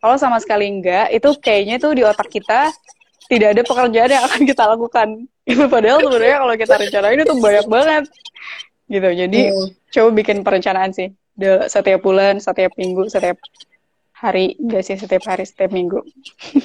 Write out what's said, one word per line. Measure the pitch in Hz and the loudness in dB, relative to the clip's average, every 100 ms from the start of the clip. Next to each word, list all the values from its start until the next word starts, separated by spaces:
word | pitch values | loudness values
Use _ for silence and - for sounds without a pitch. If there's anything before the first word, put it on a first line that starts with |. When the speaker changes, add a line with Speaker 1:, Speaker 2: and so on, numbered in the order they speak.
Speaker 1:
Kalau | 220 269 | 2 2
sama | 277 233 | 0 -2
sekali | 214 208 202 | -2 -2 -2
enggak, | 196 180 180 214 | -4 -2 0 0
itu | 226 269 285 | 2 0 0
kayaknya | - 208 202 240 | 0 0 0 -2
tuh | 294 277 | -2 2
di | 220 | 2
otak | 208 208 | 0 -4
kita | 214 - 226 302 - _ _ _ _ _ | -8 -2 0 0 -4 _ _ _ _ _
tidak | 240 214 214 | 2 4 2
ada | |
pekerjaan | 240 240 247 226 247 | 0 0 0 2 2
yang | 269 262 | 2 0
akan | - 269 | 0 0
kita | 262 220 | 2 0
lakukan. | 226 233 240 214 220 247 | 0 -2 -2 -2 -4 -16
<laughs> | _ - | _ -4
Itu | 240 285 | 0 2
padahal | 240 220 285 | 4 4 4
sebenarnya | 285 247 226 277 | 2 2 2 2
kalau | 254 226 | 0 -2
kita | 220 208 | 0 0
rencanain | 208 202 202 262 | 0 0 0 2
itu | 311 277 | 2 2
banyak | 220 208 208 | 2 2 2
banget. | 226 311 302 294 _ - - - - - _ _ | 0 2 0 -4 _ -20 -20 -20 -18 -20 _ _
Gitu. | 196 185 175 180 | -2 -2 -2 -2
Jadi | 214 | 0
Speaker 2:
Hmm. | 196 196 190 - _ | 0 -2 -6 -12 _
Speaker 1:
coba | - 226 214 | 2 2 2
bikin | 214 202 196 | 0 -2 -2
perencanaan | 190 196 190 190 190 | -2 -2 -2 -4 -6
sih. | 185 190 _ | -10 _ _
De-, | - 196 190 - | -6 0 0 2
setiap | 208 196 190 | -2 0 0
bulan, | 190 190 196 196 | 2 2 2 0
setiap | 202 180 185 - | -4 -2 -2 -2
minggu, | 185 185 202 | -6 -4 -4
setiap | 196 180 175 - _ - _ _ _ _ _ | -2 -4 -6 -12 _ -20 _ _ _ _ _
hari. | 226 185 185 - | -4 -2 -2 -4
Enggak | 233 220 190 | -4 -4 -6
sih | 190 | -10
setiap | 202 185 208 | -4 -4 -4
hari, | 185 190 | -8 -8
setiap | _ 190 | _ -4
minggu. | 190 180 - | -4 -4 -6
<laughs> | - _ - _ - 285 | -10 _ -20 _ -4 -4